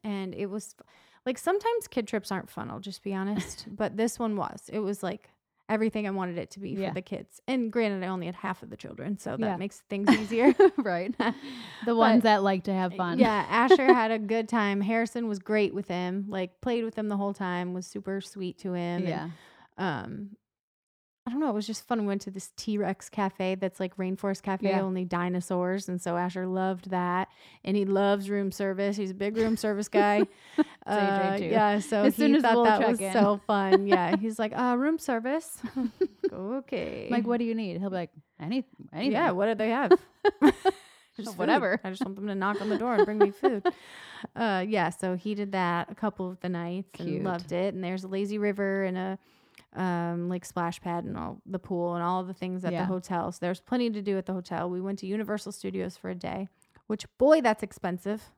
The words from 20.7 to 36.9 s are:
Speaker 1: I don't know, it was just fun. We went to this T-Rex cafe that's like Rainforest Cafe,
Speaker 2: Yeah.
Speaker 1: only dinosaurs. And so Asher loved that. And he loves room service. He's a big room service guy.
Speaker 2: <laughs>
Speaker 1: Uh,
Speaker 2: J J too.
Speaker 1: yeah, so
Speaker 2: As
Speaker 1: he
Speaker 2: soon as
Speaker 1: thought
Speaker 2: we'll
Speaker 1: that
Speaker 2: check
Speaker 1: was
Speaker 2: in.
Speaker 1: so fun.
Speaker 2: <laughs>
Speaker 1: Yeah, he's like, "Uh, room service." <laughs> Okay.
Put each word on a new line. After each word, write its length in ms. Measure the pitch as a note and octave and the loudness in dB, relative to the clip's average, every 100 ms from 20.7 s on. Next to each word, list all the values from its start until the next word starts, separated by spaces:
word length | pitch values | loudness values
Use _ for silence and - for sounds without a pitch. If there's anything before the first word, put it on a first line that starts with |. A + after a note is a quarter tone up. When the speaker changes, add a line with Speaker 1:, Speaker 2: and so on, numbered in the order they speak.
| _ _ _ _ _ - | _ _ _ _ _ -8
Speaker 1:
I 20 | |
don't 100 | B3+ | -2
know, 100 | D4+ | 0
it 20 | |
was 140 | G#3+ G#3 | -2 -4
just 200 | G#3+ - | -8 -4
fun. 140 | A#3 | -2
We 60 | G#3 | 0
went 140 | G3 | -2
to 100 | G3 | -6
this 200 | G3 - - | -12 -14 -10
T-Rex 500 | - G#3 F#3+ G3 - | -4 -2 -2 -4 -8
cafe 460 | - F#3+ - F#3 | -4 -4 -2 -4
that's 260 | F#3+ F#3+ - | -2 -4 -4
like 160 | F#3 F#3+ | -8 -4
Rainforest 440 | F#3 F#3+ G3+ F#3+ | -4 -2 -4 -4
Cafe, 260 | - F#3+ G3 | -4 -2 0
Speaker 2:
Yeah. 140 | G3 | 0
Speaker 1:
only 240 | F#3+ F#3 F3+ | 0 -2 -2
dinosaurs. 840 | F3 F3+ F3+ F3 F3+ F3+ F#3+ F#3+ | -2 0 -2 -2 -2 0 -2 -4
And 140 | F3+ | -6
so 160 | F3+ F3 | -2 -2
Asher 300 | F3+ F#3 F#3 | -2 -4 -4
loved 420 | F#3 F#3 F#3 F#3 | -2 -2 -2 -4
that. 380 | F#3 F3+ F3+ G3 - - - | -2 0 0 -2 -10 -20 -12
And 140 | - G3+ | -2 0
he 80 | G3 | 2
loves 420 | G3 G3+ G3+ G3 | 4 4 2 0
room 240 | G3+ G3 | -2 -2
service. 460 | - G3 F#3+ G3+ G3+ | -2 -4 0 -2 -2
He's 140 | F#3+ | -4
a 40 | F#3+ | -4
big 220 | G3+ A3 | -2 0
room 180 | A3 A3 | 0 0
service 320 | A3 G3+ G#3 | 0 -2 0
guy. 380 | G#3 G#3 G#3 G#3 - - - | 2 4 4 2 -2 -6 -2
Speaker 2:
<laughs> 80 | - - | -2 -2
Speaker 1:
Uh, 540 | - G#3 G3 G3 F#3+ G3 | -2 2 2 2 2 0
Speaker 2:
J 0 | |
J 100 | F#3+ | 2
too. 20 | |
Speaker 1:
yeah, 240 | A3 G#3 G#3 | 4 4 4
so 240 | G3 G#3+ C4 | 2 4 4
Speaker 2:
As 100 | - | 4
Speaker 1:
he 80 | |
Speaker 2:
soon 120 | C#4+ C#4+ | 4 6
as 40 | |
Speaker 1:
thought 140 | A#3+ A#3 | 6 6
Speaker 2:
we'll 80 | |
Speaker 1:
that 160 | A#3 G#3+ | 6 6
Speaker 2:
check 80 | - | 4
Speaker 1:
was 100 | A#3+ | 2
Speaker 2:
in. 140 | F#3+ | 0
Speaker 1:
so 260 | G#3 G3+ G3+ - | 4 4 4 2
fun. 400 | G3+ F#3+ G3 G3 | 2 6 4 6
Speaker 2:
<laughs> 60 | |
Speaker 1:
Yeah, 220 | F#3 E3+ F#3+ | 2 2 0
he's 220 | A3 A3 | -2 -2
like, 120 | G#3+ - | -4 0
"Uh, 180 | B3 B3 | 0 2
room 180 | C#4+ D#4+ | 2 0
service." 640 | - A#3 A#3+ D4+ - - A#3+ C4 | -2 -2 -2 -4 -6 -12 -8 -4
<laughs> 580 | A#3 - F#4 _ F#4 | -4 -2 -4 _ -6
Okay. 760 | - F#3+ C4 C4 A3 E3+ | -4 -6 -6 -4 -6 -6